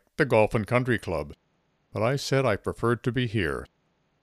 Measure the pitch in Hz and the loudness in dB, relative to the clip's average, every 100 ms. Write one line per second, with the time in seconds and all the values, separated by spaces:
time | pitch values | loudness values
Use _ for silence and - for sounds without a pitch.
0 | _ - 143 117 107 120 101 123 127 113 | _ -2 2 4 4 2 0 0 0 -2
1 | - 80 73 - _ _ _ _ _ - | -2 -6 -6 -12 _ _ _ _ _ -2
2 | 113 139 - 135 135 98 - 87 117 120 | -2 -2 0 0 2 0 -4 -2 0 0
3 | - 117 123 107 82 65 62 _ _ _ | -2 -2 -2 -2 -2 -4 -8 _ _ _
4 | _ _ | _ _